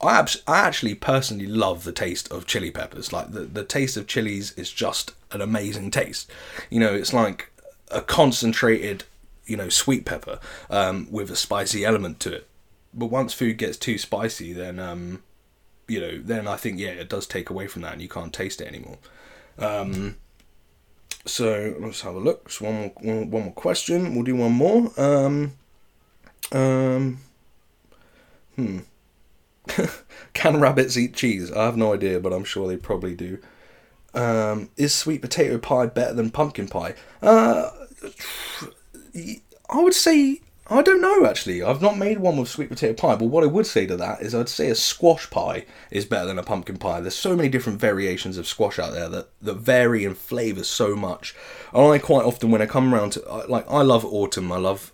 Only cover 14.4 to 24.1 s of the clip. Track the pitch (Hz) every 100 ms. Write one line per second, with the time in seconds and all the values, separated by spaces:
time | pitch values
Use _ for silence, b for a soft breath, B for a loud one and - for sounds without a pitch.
14.4 | 85 90 90 90 90 87 87 92 - _
15.4 | _ _ _ _ - 107 85 82 92 113
16.4 | 104 98 117 92 98 87 85 98 - 95
17.4 | 90 95 98 - 82 80 - 92 85 -
18.4 | 73 - - - - - B B B B
19.4 | B B 107 104 98 95 101 - - _
20.4 | _ _ _ _ _ _ - - - -
21.4 | 117 104 107 76 110 110 95 90 120 -
22.4 | - - 110 110 101 - 110 110 110 113
23.4 | 98 - 175 180 - 170 180